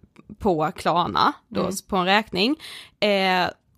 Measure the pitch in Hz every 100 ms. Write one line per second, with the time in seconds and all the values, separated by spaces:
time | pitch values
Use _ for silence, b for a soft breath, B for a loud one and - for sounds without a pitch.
0 | _ - - - 208 160 156 - 180 170
1 | 170 85 - - _ 196 180 196 - 196
2 | 180 202 214 - 226 311 B B B _
3 | 214 196 190 185 170 - _